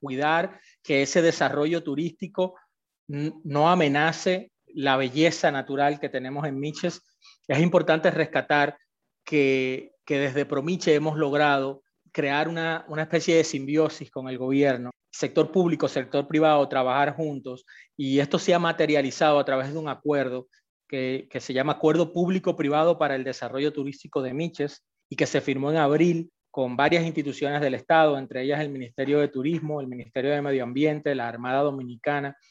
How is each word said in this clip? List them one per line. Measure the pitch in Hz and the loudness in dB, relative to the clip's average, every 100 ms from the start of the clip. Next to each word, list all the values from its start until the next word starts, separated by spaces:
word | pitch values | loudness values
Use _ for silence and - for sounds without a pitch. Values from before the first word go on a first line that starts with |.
cuidar | 143 131 147 165 185 - _ _ | -8 -4 0 0 -2 -8 _ _
que | - 139 | -2 0
ese | 139 180 | 2 2
desarrollo | 165 160 139 139 151 170 | 2 4 0 0 0 -2
turístico | 160 139 170 - 185 - 185 - _ _ _ _ - | -4 -4 -4 -6 -8 -4 -4 -6 _ _ _ _ -12
n-, | 143 151 - | -6 -6 -6
no | 165 143 156 | -4 2 4
amenace | 180 151 143 156 160 - 185 220 _ _ | 6 4 4 2 0 0 -2 -4 _ _
la | - 139 135 | -4 0 2
belleza | 135 131 165 156 170 | 0 2 2 2 0
natural | 139 131 139 143 147 | 0 -2 0 0 0
que | 143 | -4
tenemos | 135 127 143 151 | -6 -6 -6 -6
en | 135 | -4
Miches, | 143 151 175 - _ _ - _ - | -6 -4 -6 -6 _ _ -20 _ -2
es | 139 | 2
importante | 170 175 160 160 175 | 4 4 4 2 2
rescatar | 170 156 139 - 147 143 - _ _ _ _ | 0 0 -2 0 2 2 -2 _ _ _ _
que, | - 156 139 135 131 131 - _ | -4 2 2 2 0 -4 -10 _
que | - 143 | -4 -2
desde | 139 131 | -2 -2
Promiche | 139 135 143 185 - | -2 -2 -2 -2 2
hemos | 147 151 151 | 2 2 -2
logrado | 147 143 147 139 135 135 _ _ _ | 0 2 2 2 -2 -6 _ _ _
crear | - 143 143 156 | -4 -2 0 -2
una, | 165 165 160 - | -2 -4 -4 -6
una | 151 | -6
especie | 156 170 156 165 | -2 0 4 4
de | |
simbiosis | 160 147 135 147 156 - 143 | 4 0 -2 0 0 -2 -12
con | - 131 | -10 -8
el | 131 | -6
gobierno, | 127 139 143 123 123 - _ | 0 2 2 2 -4 -14 _
sector | - 143 165 156 | -8 -2 0 2
público, | 190 175 156 143 | 2 2 2 -2
sector | - 127 143 143 | -2 -4 -4 -2
privado, | 156 156 151 139 | 2 4 4 2
trabajar | 135 127 131 147 | 0 0 2 0
juntos, | 147 156 143 127 127 - - - - | -2 -6 -6 -10 -14 -18 -20 -18 -8
y | 139 135 | 0 0
esto | 139 180 | 2 0
se | - | 2
ha | 175 | 2
materializado | 165 165 156 147 135 - 156 147 | 2 0 2 2 0 2 4 4
a | |
través | 139 135 135 | 2 -2 -2
de | 156 | -6
un | 156 | -8
acuerdo | 127 147 143 131 127 127 _ _ _ _ | -6 -2 0 0 -4 -10 _ _ _ _
que, | 139 131 131 - | -6 -4 -6 -8
que | 131 | -10
se | - | -4
llama | 127 139 | -2 0
Acuerdo | 143 156 156 170 | 2 2 4 2
Público-Privado | 175 175 190 180 170 143 151 160 165 | 0 0 0 0 -2 0 2 4 2
para | 147 | 0
el | 135 | -2
Desarrollo | 131 127 120 131 147 | -6 -6 -6 -4 -2
Turístico | 147 139 139 - 151 | -2 -6 -8 -8 -4
de | 131 | -4
Miches, | 127 165 - 147 - _ _ - | -4 -6 -4 -8 -8 _ _ -10
y | - | -4
que | 147 | -2
se | 143 | 0
firmó | 139 135 139 | -2 -2 0
en | 160 | 2
abril | 143 151 170 170 170 _ _ | 2 4 4 2 -4 _ _
con | - 131 123 | -4 -4 0
varias | 143 170 | 2 2
instituciones | 165 151 143 131 143 143 | 0 -4 -6 -4 -2 0
del | 147 | -2
Estado, | 127 - 165 156 139 | -2 2 4 6 2
entre | 131 131 | -4 -6
ellas | 131 143 | -4 -2
el | 151 | -4
Ministerio | 139 123 120 135 147 | -8 -10 -6 0 2
de | 147 | 2
Turismo, | 139 131 170 156 151 | 0 -2 -2 -4 -6
el | 131 | -8
Ministerio | 123 117 - 131 | -10 -10 -4 -2
de | 147 | -2
Medio | 143 139 | -2 -2
Ambiente, | 120 127 151 151 147 | -2 0 0 0 -2
la | 135 120 | -4 -4
Armada | 117 123 131 | -6 -2 0
Dominicana, | 147 139 123 120 - 143 139 143 _ | 0 -2 -8 -8 -4 -4 -4 -10 _